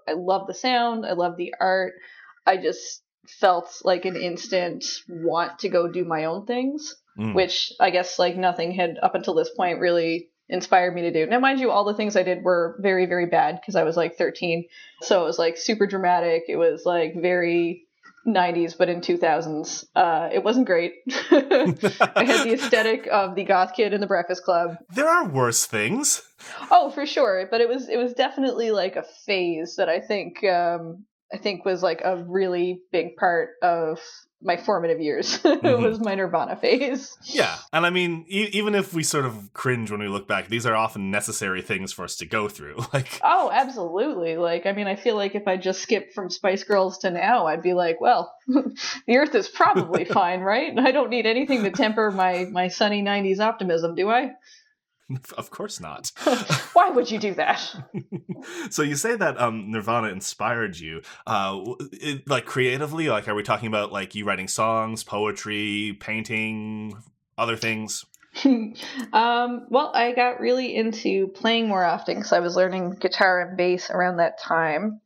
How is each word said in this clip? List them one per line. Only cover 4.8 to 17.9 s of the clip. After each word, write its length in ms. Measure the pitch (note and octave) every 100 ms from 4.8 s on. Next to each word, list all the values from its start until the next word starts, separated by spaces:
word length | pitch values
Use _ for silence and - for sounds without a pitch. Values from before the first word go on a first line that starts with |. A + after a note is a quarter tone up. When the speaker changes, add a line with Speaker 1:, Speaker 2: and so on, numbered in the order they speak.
| - - -
Speaker 1:
want 520 | E3+ E3 E3 E3 -
to 100 | G3
go 180 | F3 E3+
do 140 | F3+
my 220 | E3+ D#3+ D#3+
own 200 | F#3 G#3
things, 500 | A#3+ C4 D4 - - _ -
Speaker 2:
Mm. 180 | A2 G2+
Speaker 1:
which 360 | F3 - - -
I 100 | F#3+
guess, 300 | F3+ F3+ -
like, 160 | F3 F3+
nothing 340 | F#3 F3 E3+
had 260 | F#3 F3 D#3+
up 140 | F#3 F#3
until 180 | F#3+
this 160 | D#3+ E3
point 300 | - F3+ E3
really 500 | F3 F3 E3 E3+ - _ -
inspired 440 | F3+ - F#3+ F3+ F3
me 60 |
to 80 | E3+
do. 140 | D#3+ D#3+
Now, 140 | B3
mind 200 | C4+ C4+
you, 100 | B3
all 120 | G3+ G3+
the 80 |
things 220 | G#3 G#3+ G3+
I 60 |
did 200 | F#3 F3+
were 340 | F3+ F3 E3+ -
very, 240 | G3 F#3 F3+
very 200 | F3 F3
bad 340 | E3 D3+ E3+ -
'cause 100 | F3
I 80 |
was, 120 | D#3+ E3+
like, 180 | E3 -
thirteen. 500 | F3 - F3 E3 E3+ - - -
So 200 | - G3
it 40 | D#3+
was, 140 | -
like, 180 | E3+ E3
super 280 | - G#3+ G3+
dramatic. 560 | F#3+ F3+ F3 E3+ E3 E3
It 60 | D#3
was, 280 | E3 D3+ F3+
like, 280 | F3 D#3+ F3
very 680 | F3+ F3+ E3+ E3+ E3+ F3+ _